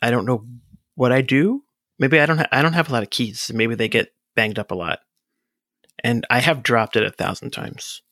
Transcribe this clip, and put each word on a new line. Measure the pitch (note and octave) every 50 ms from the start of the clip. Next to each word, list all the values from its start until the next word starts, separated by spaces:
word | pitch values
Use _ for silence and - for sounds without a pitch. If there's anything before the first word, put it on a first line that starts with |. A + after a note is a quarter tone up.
I | A#2+ A#2+
don't | A#2+ A#2+ F#2+
know | A#2+ B2+ A2 A2 A#2+ A#2+ A#2+ - _ - _ _ _ _
what | - B2+ B2
I | B2+ C3+
do. | C3 B2+ C3 C3+ E3 G#3 C4 C#4 - _ _ _ _ _ _ -
Maybe | - C3+ D#3+ D3+
I | D3
don't | D3+ D#3+ D#3
ha-, | - -
I | - C3
don't | D3+ D#3+
have | D#3+ F3 D#3 C#3+
a |
lot | C3 A#2
of | G#2 -
keys. | - - A#2+ G#2+ G#2+ - - - A#2
Maybe | A2+ A2+ A2+ A#2
they | A2 A2+ A2
get | - A2+ G#2+ - _ _ _ _ _
banged | A#2 A2 G#2+ G#2 G#2+
up | G2+ -
a | F#2+
lot. | F2+ E2+ E2 - - _ _ _ _ _ _ _ _ _ _ _ _ _ _ _ _ _ _ _ - -
And | A#2+ A#2+ A#2 - -
I | A#2+ B2
have | - E3+ D#3+ C3
dropped | A2+ - A#2+ A2+ A2 - -
it | A2+ G#2
a | -
thousand | - - - - - - - -
times. | - - - - - - - - - - _ _